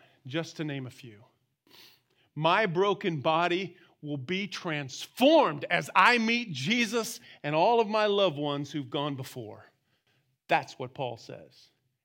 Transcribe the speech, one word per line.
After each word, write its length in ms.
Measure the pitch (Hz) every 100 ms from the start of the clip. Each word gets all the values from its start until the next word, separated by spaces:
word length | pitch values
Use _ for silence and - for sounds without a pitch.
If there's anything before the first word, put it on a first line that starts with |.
| _ _ 127
just 300 | 156 160 -
to 60 |
name 220 | 151 139 127
a 60 |
few. 260 | - 120 104 - _ _ _ _ - - _ _ _ _ 147
My 320 | 160 190 214
broken 540 | 165 202 196 185 156
body 540 | 160 160 175 175 190 - _ _
will 140 | 147 147
be 300 | 127 185 196
transformed 1160 | - 180 151 131 - - - 262 320 208 147 -
as 180 | 170 156 185
I 240 | 202 240
meet 340 | 220 233 240
Jesus 640 | 131 143 240 220 233 220 - - -
and 140 | 147 156
all 240 | 196 233
of 80 | 214
my 180 | 214 214
loved 320 | 202 190 143
ones 340 | 147 143 135
who've 180 | 151 123
gone 260 | 151 147 135
before. 500 | 120 127 107 104 - _ _ _ _ _ _ _ -
That's 300 | 160 131 -
what 160 | 127
Paul 240 | - 127 117
says. 520 | - 113 78 _ _ _ _ _